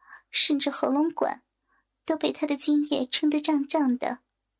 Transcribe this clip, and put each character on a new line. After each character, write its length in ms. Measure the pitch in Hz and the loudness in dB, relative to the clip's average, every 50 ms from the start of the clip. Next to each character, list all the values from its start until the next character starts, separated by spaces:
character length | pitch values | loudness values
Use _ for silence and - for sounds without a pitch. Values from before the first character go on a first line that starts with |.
| _ - - - _ _ | _ -20 -20 -20 _ _
甚 280 | - - - - 294 277 | 0 0 2 2 2 0
至 120 | - 285 | 0 -2
喉 200 | 277 - - - | -2 -2 -2 0
咙 200 | 262 285 311 339 | 2 2 0 0
管， 320 | - - - - - - _ _ _ _ _ _ _ _ _ _ _ _ _ | 0 -2 -2 -2 -4 -6 _ _ _ _ _ _ _ _ _ _ _ _ _
都 120 | - 320 | -4 -2
被 160 | 302 - - | 0 0 -2
他 140 | 262 - - | -2 -4 -4
的 100 | 294 285 | -4 -2
精 280 | 269 - - 294 294 294 | -2 2 2 2 2 2
液 200 | 294 294 - 254 | 0 -2 -2 0
撑 220 | - - - - 302 | -2 -2 0 2 2
得 120 | 294 302 | 2 2
胀 260 | 294 - 311 285 285 | 2 2 2 2 0
胀 300 | 285 - 320 285 254 240 247 | 0 0 2 2 2 2 0
的。 220 | - - 247 - _ _ _ _ _ _ _ | -2 -6 -6 -8 _ _ _ _ _ _ _